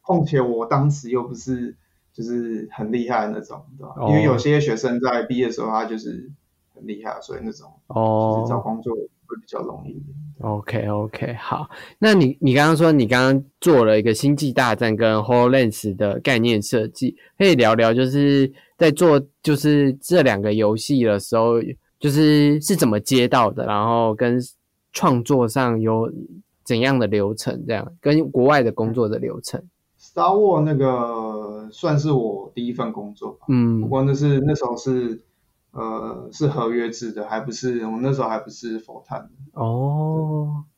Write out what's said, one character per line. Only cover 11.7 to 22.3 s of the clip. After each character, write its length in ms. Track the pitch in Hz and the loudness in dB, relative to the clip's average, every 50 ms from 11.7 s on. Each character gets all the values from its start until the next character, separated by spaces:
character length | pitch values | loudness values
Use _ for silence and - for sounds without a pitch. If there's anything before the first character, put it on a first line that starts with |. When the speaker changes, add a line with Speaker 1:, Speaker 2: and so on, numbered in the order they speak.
| - - - - - _ | -14 -20 -20 -20 -6 _
Speaker 2:
那 140 | 208 220 214 | 2 4 6
你， 240 | 190 156 127 143 - - | 6 4 4 2 0 0
你 120 | 139 123 | 2 4
刚 120 | 139 147 | 4 4
刚 100 | 156 160 | 4 4
说 160 | 147 165 165 160 | 4 4 4 6
你 140 | 143 123 | 4 4
刚 160 | 104 123 123 127 | 4 2 2 4
刚 200 | 131 135 135 135 - _ _ | 4 2 2 0 -4 _ _
做 280 | - 180 160 131 117 | 2 4 6 6 6
了 120 | 110 107 107 | 6 6 4
一 40 | 104 | 4
个 100 | 117 110 | 2 0
《星 240 | - - 139 147 | 2 2 0 0
际 160 | 139 151 139 120 | 2 0 -2 0
大 220 | - 131 120 110 | 2 2 2 2
战》 200 | 101 123 113 110 | 0 0 0 0
跟 220 | 104 113 110 110 107 | 2 2 2 2 2
HoloLens 760 | 107 - 123 120 123 123 127 135 127 113 104 - - 107 95 | 0 2 4 4 4 4 4 4 2 2 0 -4 -6 -6 -2
的 240 | 101 107 101 101 - | 0 -2 -2 -2 -2
概 180 | - - 135 117 | 0 0 0 2
念 220 | 113 120 117 107 | 2 2 2 0
设 260 | 104 - - 120 107 - | 0 0 -2 -2 -2 -2
计， 280 | - - 131 127 - _ _ _ _ _ | -6 -4 -6 -6 -6 _ _ _ _ _
可 60 | 196 | 4
以 80 | 196 170 | 4 6
聊 200 | 131 117 110 113 | 6 6 4 4
聊 180 | 113 117 113 113 | 4 4 4 4
就 120 | 120 131 | 2 0
是 480 | 127 131 143 143 143 143 139 135 135 139 - _ _ _ | 0 2 2 2 4 4 4 2 2 -2 -10 _ _ _
在 140 | _ 170 160 | _ 2 2
做 280 | 143 - 180 170 147 139 139 139 _ _ _ | 4 4 4 6 6 4 2 0 _ _ _
就 140 | 160 151 | 0 0
是 380 | 143 147 151 151 147 143 139 131 | 2 2 2 4 4 4 2 0
这 260 | 139 - - 175 180 | -2 -2 0 2 4
两 200 | 147 131 110 98 | 4 4 2 2
个 120 | 101 107 104 | 0 0 0
游 240 | 107 110 104 107 | 2 2 2 2
戏 260 | 113 - - 147 135 120 | 0 -2 -2 0 2 2
的 160 | 110 104 101 | 2 2 0
时 160 | 98 - - | -2 -2 0
候， 180 | 113 113 117 117 117 110 - 131 - _ _ _ _ | 2 2 2 2 0 -2 -4 -10 -14 _ _ _ _
就 120 | - 147 | -2 0
是 500 | 139 147 156 151 | 2 4 4 4